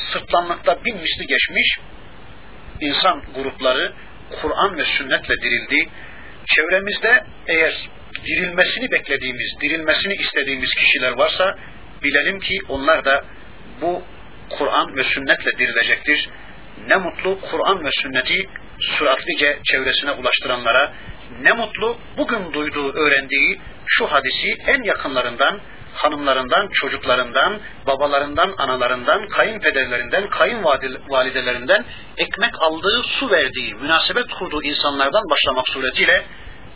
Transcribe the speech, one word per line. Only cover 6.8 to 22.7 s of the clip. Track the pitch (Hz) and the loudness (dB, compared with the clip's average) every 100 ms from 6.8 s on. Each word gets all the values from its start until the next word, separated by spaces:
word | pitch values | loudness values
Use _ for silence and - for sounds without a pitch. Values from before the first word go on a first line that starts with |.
| 202 202 220 240 - - - | 0 0 4 4 4 -8 0
eğer | 165 156 - - - - - 139 | 2 4 0 -8 -14 -14 -10 -4
dirilmesini | 165 180 175 175 220 254 | -2 0 2 2 0 0
beklediğimiz, | 160 - 135 127 120 110 - | -2 0 -2 -2 -4 -6 -4
dirilmesini | 147 160 156 151 196 | -2 0 2 2 0
istediğimiz | 190 139 151 139 131 123 | -2 -2 -2 -2 -2 -2
kişiler | - - - 127 | 2 4 4 2
varsa | 120 156 - 190 - - - - - | 2 2 4 0 0 -10 -16 -16 -6
bilelim | 143 143 156 196 | 2 2 2 -2
ki | - 190 - | -2 -4 -4
onlar | 135 143 156 | 0 2 4
da | 135 139 - - - - - - | 4 2 0 -14 -16 -16 -16 -6
bu | 165 180 - - - - - | -2 -2 -6 -14 -16 -16 -10
Kur'an | - 143 135 151 135 | -2 2 2 2 0
ve | |
sünnetle | 127 139 139 160 131 120 | 0 0 2 2 2 0
dirilecektir. | 123 123 120 120 - 147 - - - - - - 110 | 2 2 2 2 2 2 0 -8 -14 -14 -16 -8 2
Ne | 180 | 2
mutlu | 175 - 185 196 - | 2 -2 -2 -2 -2
Kur'an | 165 170 190 | 0 2 2
ve | 143 - | 0 -2
sünneti | 139 131 127 175 - - - - - - | 0 0 2 0 -2 -10 -14 -8 -4 2
süratlice | 147 131 - 147 147 139 | 2 2 0 2 2 2
çevresine | - 139 131 127 143 | 0 0 2 0 0
ulaştıranlara, | 127 123 - 127 123 117 123 147 - - - - - | -2 0 0 0 0 4 4 2 -2 -14 -14 -14 0
ne | 180 | 2
mutlu | 330 220 - 220 233 - - | 2 0 -2 -2 -4 -6 -4
bugün | 285 220 170 | -2 -2 -4
duyduğu, | 147 151 | -4 -4